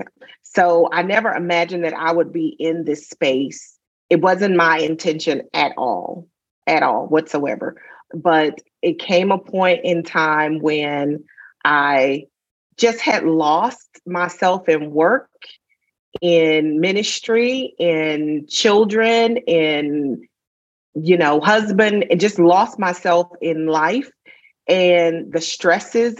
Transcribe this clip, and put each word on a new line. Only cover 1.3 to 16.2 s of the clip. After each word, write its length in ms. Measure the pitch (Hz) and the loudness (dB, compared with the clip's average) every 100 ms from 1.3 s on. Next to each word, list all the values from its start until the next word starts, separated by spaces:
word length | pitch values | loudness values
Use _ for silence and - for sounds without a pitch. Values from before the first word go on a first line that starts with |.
imagined 500 | - 175 170 170 180 | -2 -2 -2 -2 -4
that 100 | 165 | -4
I 180 | - 160 | -4 -2
would 200 | 170 151 | 0 -2
be 240 | 170 160 - | -4 -6 -4
in 280 | 160 170 147 | -4 -4 -4
this 220 | 151 - | -6 -10
space. 680 | - 143 131 139 - - _ _ _ - | -4 -2 0 -4 -10 -20 _ _ _ 0
It 120 | 170 | 2
wasn't 340 | 180 185 202 175 | 2 0 0 2
my 240 | 165 160 | 2 0
intention 640 | 156 160 175 156 160 139 - | -2 -4 -4 -4 -4 -6 -6
at 200 | - 143 - | -4 -4 -2
all, 500 | 127 92 - 180 165 _ _ _ - | -4 -4 -8 -14 -18 _ _ _ -2
at 160 | 160 | 0
all 260 | 143 113 - | 0 -2 0
whatsoever. 680 | 156 156 147 143 110 - - - - - | -2 0 -4 -4 -6 -8 -12 -18 -20 -16
But 480 | 165 170 160 151 151 - _ | -4 0 2 2 -4 -14 _
it 180 | 175 170 | -4 -4
came 320 | - 180 196 | 0 0 2
a 60 | 190 | -2
point 440 | - 190 185 170 | -4 -2 0 0
in 180 | 180 170 | 0 -4
time 580 | 165 170 156 151 151 156 | -2 -2 0 0 -2 -2
when 640 | 156 151 147 143 143 147 - - - _ 147 | -2 -2 -2 -4 -4 -6 -10 -20 -20 _ 0
I 600 | 147 143 139 135 143 - _ _ _ _ - | 2 2 2 0 -2 -8 _ _ _ _ 0
just 240 | 233 233 | 0 0
had 240 | - 214 165 | -2 -2 0
lost 600 | 160 151 165 233 - _ _ 175 | 0 2 2 0 -6 _ _ -8
myself 640 | 175 175 - 185 190 180 | -6 -6 -2 0 0 0
in 220 | 156 151 | -2 -2
work, 380 | 147 175 247 - _ - - _ _ _ _ _ - | 0 2 0 -4 _ -20 -20 _ _ _ _ _ -4